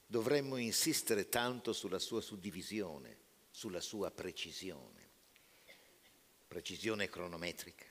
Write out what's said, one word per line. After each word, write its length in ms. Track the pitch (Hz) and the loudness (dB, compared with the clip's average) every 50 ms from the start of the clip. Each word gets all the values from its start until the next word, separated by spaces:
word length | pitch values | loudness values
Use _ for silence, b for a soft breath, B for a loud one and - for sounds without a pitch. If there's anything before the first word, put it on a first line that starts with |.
| B | B
dovremmo 500 | - 107 117 110 120 139 147 139 135 131 127 | 0 2 4 6 6 6 4 4 2 0 0
insistere 680 | 120 113 98 - - - - - - - 113 101 95 - | 2 2 4 4 4 6 4 4 4 4 4 4 4 4
tanto 440 | - 120 120 123 127 123 - 117 107 | 4 4 4 4 2 0 0 0 0
sulla 260 | - - 98 87 92 | 0 0 -2 0 0
sua 220 | - - 117 113 | 0 0 0 -2
suddivisione, 960 | - - 110 101 90 104 98 92 87 - 101 110 101 87 76 71 67 58 55 - - - - - - - | -2 -2 -6 -6 -6 -4 -4 -4 -6 -4 -2 -2 -2 -2 -4 -8 -10 -12 -16 -18 -20 -20 -20 -20 -20 -18
sulla 300 | - - - 113 90 87 | -12 -8 -6 -4 -4 -2
sua 280 | - - - 107 98 85 | -4 -2 -2 0 -2 -2
precisione? 960 | - - - 92 82 - - 87 80 - 90 95 85 71 62 55 - - - - - - - - - b b b b b b b b b b b b b b - - - - - - - - - | -2 -2 -4 -4 -4 -4 -6 -6 -6 -6 -6 -6 -6 -8 -10 -14 -16 -20 -20 -20 -20 -20 -20 -20 -20 b b b b b b b b b b b b b b -20 -20 -20 -20 -20 -20 -20 -16 -10
Precisione 640 | - 87 82 - 92 85 - 113 110 104 101 90 | -8 -6 -6 -6 -6 -2 0 0 2 2 0 0
cronometrica. 760 | - 87 87 87 85 85 85 87 82 - - 87 - - - - | 0 -4 -4 -4 -4 -4 -4 -4 -4 -6 -8 -12 -12 -16 -18 -20